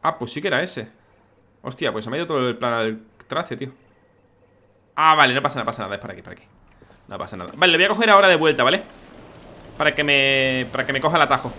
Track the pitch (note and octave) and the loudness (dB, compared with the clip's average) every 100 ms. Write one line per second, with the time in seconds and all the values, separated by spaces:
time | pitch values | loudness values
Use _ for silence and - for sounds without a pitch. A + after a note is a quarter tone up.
0 | D#3+ D#3+ A#2+ - F#3+ C3+ F3 - G#2+ _ | -4 -4 -10 -6 -2 -2 -2 -8 -14 _
1 | _ _ _ _ _ _ B2+ C3 C#3 A2 | _ _ _ _ _ _ -16 -6 -4 -4
2 | A2 C#3 F3 D3+ B2+ A#2 B2 A#2 A2 A2 | -8 -8 -4 -2 -2 -2 -4 -2 -4 -6
3 | - _ - C#3 E3+ A#2 C3 - _ _ | -14 _ -10 -8 -8 -10 -12 -16 _ _
4 | _ _ _ _ _ _ _ _ _ - | _ _ _ _ _ _ _ _ _ 2
5 | D#3+ D#3 C3+ B2+ C#3 B2+ A#2 A2+ G2 G2+ | 4 6 4 4 -2 -4 -6 -6 -8 -10
6 | G#2+ F#2+ - - _ _ _ _ - _ | -10 -16 -18 -20 _ _ _ _ -20 _
7 | - G2 F2 F#2+ F2 - F3+ E3 G3 G3+ | -16 -12 -12 -12 -14 0 2 4 2 2
8 | A3+ G3+ G3 E3+ D#3+ D3 B2 F#3+ - - | 6 6 6 4 4 2 2 0 -4 -20
9 | - - - - - - - - D3+ D3 | -20 -20 -20 -20 -20 -20 -20 -2 -2 0
10 | D3 C#3+ C3+ C3+ C3 C3 A#2 B2+ C3 C3+ | 2 2 2 2 0 -2 -4 -6 -4 -2
11 | D3+ E3 C#3+ C3+ - | 0 2 2 0 -2